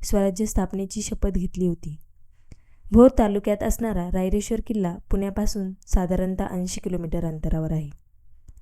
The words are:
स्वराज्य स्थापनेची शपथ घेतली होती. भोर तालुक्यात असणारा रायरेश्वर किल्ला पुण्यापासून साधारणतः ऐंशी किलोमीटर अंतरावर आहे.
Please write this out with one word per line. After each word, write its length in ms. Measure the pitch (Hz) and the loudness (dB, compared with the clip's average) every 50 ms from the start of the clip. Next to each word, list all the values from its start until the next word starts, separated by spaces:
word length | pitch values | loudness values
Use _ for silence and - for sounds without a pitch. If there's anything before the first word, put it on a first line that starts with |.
| - | -4
स्वराज्य 440 | - - 202 196 196 190 185 220 | 0 2 2 2 2 2 0 -2
स्थापनेची 560 | 214 - - 190 185 - 190 196 190 - 220 208 | 0 0 0 0 0 -2 -4 -6 -6 -6 -8 -6
शपथ 280 | - 214 - - 202 | -6 -4 -2 -2 0
घेतली 360 | 185 202 175 185 - 185 180 | 0 0 -2 -2 -2 0 0
होती. 300 | 180 170 - - 160 147 - - - - - - - - - - - - - - - - - - - 208 | 0 0 -2 -4 -10 -10 -12 -14 -20 -20 -20 -20 -20 -20 -20 -20 -20 -20 -20 -20 -20 -20 -20 -4 4 8
भोर 160 | 226 240 269 262 - | 10 10 10 8 6
तालुक्यात 440 | 233 208 202 202 196 - 208 208 - | 2 2 2 0 0 -2 -2 0 0
असणारा 480 | 190 - - 226 226 208 185 175 180 180 | 0 0 0 -2 -2 -2 -2 -2 -2 -2
रायरेश्वर 480 | 185 185 190 190 208 202 - 226 226 - | -2 0 0 0 0 -2 -2 -4 -4 -4
किल्ला 300 | - 226 220 190 175 170 196 - - | -4 -2 -2 -2 -2 -4 -6 -6 -2
पुण्यापासून 640 | - 196 196 196 196 208 208 - - 208 196 190 190 - - | -2 0 0 -2 -2 -2 -2 -2 0 -2 -4 -6 -8 -10 -4
साधारणतः 600 | - - 202 185 170 185 180 185 185 185 190 196 196 | 0 0 2 2 2 0 0 0 0 -2 -2 -4 -4
ऐंशी 300 | - 185 180 185 - - | -4 -4 -4 -4 -6 -6
किलोमीटर 440 | - 202 180 175 170 165 160 170 165 | -6 -4 -4 -4 -4 -4 -4 -2 -2
अंतरावर 480 | 165 160 156 156 156 - 160 160 160 165 | -2 -4 -2 -2 0 0 0 0 0 -2
आहे. 360 | 160 156 147 143 - - _ _ - - - - - - - - - | -2 -4 -6 -10 -16 -20 _ _ -20 -20 -20 -20 -20 -20 -20 -20 -20